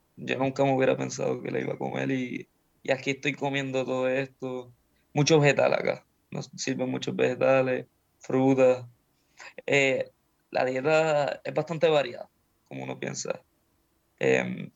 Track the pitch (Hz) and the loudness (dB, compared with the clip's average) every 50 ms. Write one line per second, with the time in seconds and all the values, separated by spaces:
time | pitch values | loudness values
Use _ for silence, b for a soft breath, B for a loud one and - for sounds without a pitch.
0 | _ _ _ - - 127 123 120 131 139 131 - 139 139 135 131 131 131 131 135 | _ _ _ -14 -8 -6 -4 -2 -2 -4 0 0 0 2 2 2 2 2 0 0
1 | 135 131 131 131 135 131 131 123 - - - 127 127 - - - 135 67 - - | -2 -6 -6 -4 -4 -4 -4 -4 -6 -6 -6 -4 -4 -6 -6 -6 -6 -6 -4 -4
2 | - 135 135 131 127 123 123 - - _ _ _ _ _ _ _ - - 135 131 | -2 -2 -2 -2 -4 -6 -8 -10 -12 _ _ _ _ _ _ _ -4 -4 -4 -2
3 | - 139 135 135 - 147 139 - 143 143 139 139 139 135 131 131 131 127 131 127 | -2 -4 -6 -4 -4 -6 -4 -4 -4 -4 -4 -4 -4 -4 -2 -4 -2 -2 -2 -2
4 | 131 131 127 131 139 131 _ - - 131 127 127 123 - - _ _ _ _ _ | -2 0 0 -2 -4 -6 _ -12 -10 -10 -8 -10 -12 -14 -20 _ _ _ _ _
5 | _ _ - 143 147 135 160 156 147 143 131 - 127 - - - - - - - | _ _ 0 0 4 6 6 6 6 6 6 6 4 4 4 2 0 -2 -4 -4
6 | _ _ _ _ _ - - - - - - - - - 135 127 127 127 131 127 | _ _ _ _ _ -12 -12 -12 -12 -12 -12 -8 -4 -4 -4 -2 -2 -4 -4 -6
7 | 127 131 127 127 131 127 127 123 131 131 135 135 131 131 127 127 131 _ _ _ | -6 -6 0 2 2 2 2 2 2 4 4 4 4 2 0 -4 -6 _ _ _
8 | _ _ _ _ - - 131 131 131 135 135 131 131 127 127 123 120 - _ _ | _ _ _ _ -8 -2 0 4 4 4 6 6 6 6 6 4 -2 -14 _ _
9 | _ _ _ _ _ _ B B B B B B - - 135 143 139 135 131 127 | _ _ _ _ _ _ B B B B B B -4 0 2 2 4 2 2 0
10 | - - _ _ _ _ _ _ _ - - - 127 127 131 135 131 151 156 156 | -2 -6 _ _ _ _ _ _ _ -6 -4 -2 -2 0 -2 -2 0 2 4 4
11 | 160 160 151 147 143 - - - - - 143 156 151 - 170 151 175 165 156 147 | 4 4 2 0 0 0 -4 -6 -6 -6 -4 -4 -2 -2 -2 0 2 4 4 4
12 | 135 120 113 - - - _ _ _ _ _ _ _ - - 65 65 65 65 65 | 2 0 -6 -12 -14 -16 _ _ _ _ _ _ _ -16 -14 -12 -10 -10 -10 -8
13 | - 69 69 - - - - - _ _ _ _ _ _ _ _ _ _ _ _ | -8 -8 -8 -8 -6 -8 -8 -8 _ _ _ _ _ _ _ _ _ _ _ _
14 | _ _ _ - - 65 65 65 62 62 62 - - - _ | _ _ _ -2 0 2 2 2 0 -2 -6 -10 -10 -14 _